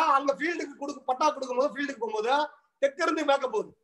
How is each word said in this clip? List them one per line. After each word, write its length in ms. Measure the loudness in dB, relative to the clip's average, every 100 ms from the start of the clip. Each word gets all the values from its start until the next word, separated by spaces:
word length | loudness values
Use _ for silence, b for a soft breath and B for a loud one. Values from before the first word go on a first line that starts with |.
| 6
அங்க 200 | 4 2
ஃபீல்டுக்கு 420 | -2 -2 -4 -6 -10
கொடுக்க, 240 | -10 -8 -4
பட்டா 200 | 2 2
கொடுக்கும் 280 | 0 -4 0
போது, 140 | 0
ஃபீல்டுக்கு 300 | 0 -6 -4
போகும்போது 320 | -4 -2 2 2 0 -6 _ -2
தெற்கிருந்து 460 | -2 0 0 0
மேற்க 220 | 2 2 2
போகுது. 220 | -4 -4 -12